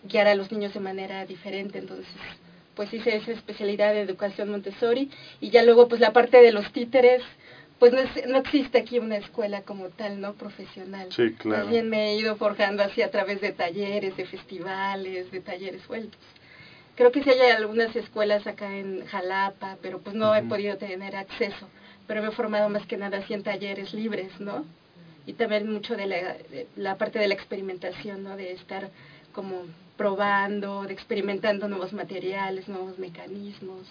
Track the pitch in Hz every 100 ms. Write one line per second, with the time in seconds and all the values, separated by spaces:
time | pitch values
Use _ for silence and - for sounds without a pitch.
0 | 196 214 208 202 190 214 202 208 190 190
1 | 190 190 185 185 208 196 196 190 185 185
2 | 185 - - - - - _ - 202 226
3 | 226 214 226 226 - 208 208 208 208 208
4 | 196 190 202 190 208 202 196 196 233 247
5 | 277 - - - 208 233 233 233 240 233
6 | 226 240 233 254 233 214 202 - 240 262
7 | 247 254 - - - - - _ 240 262
8 | 262 - 247 262 269 294 - 240 226 240
9 | 220 208 202 - 208 202 196 202 185 -
10 | 208 202 202 208 208 202 190 - 190 196
11 | 185 - 240 - 214 214 202 226 226 214
12 | 214 208 220 214 214 208 202 202 202 240
13 | 190 208 190 202 196 180 175 180 202 202
14 | 196 185 180 185 - 185 180 190 190 196
15 | 185 185 180 185 - 180 196 185 - 220
16 | 214 - - - - - - - - -
17 | 240 262 277 254 247 220 214 220 226 226
18 | 202 214 208 208 208 208 202 196 196 190
19 | - 196 180 190 196 - 190 190 185 180
20 | 208 208 214 214 220 208 202 196 202 185
21 | 196 196 190 - 208 202 - - - -
22 | - 214 214 214 214 208 208 208 - 208
23 | 202 196 196 208 202 190 202 196 196 214
24 | 220 196 185 180 202 147 156 - _ -
25 | - - - - 226 208 214 208 202 220
26 | 196 180 180 - - - - - 196 190
27 | 214 220 208 196 - 196 190 185 180 180
28 | 208 196 196 196 185 185 - 196 196 -
29 | - - _ - 190 180 175 - - -
30 | 208 190 202 202 196 208 196 196 196 190
31 | - 202 196 196 214 202 202 196 185 208
32 | 175 190 180 196 190 190 208 190 185 185
33 | 180 170 180 202 202 202 185 185 190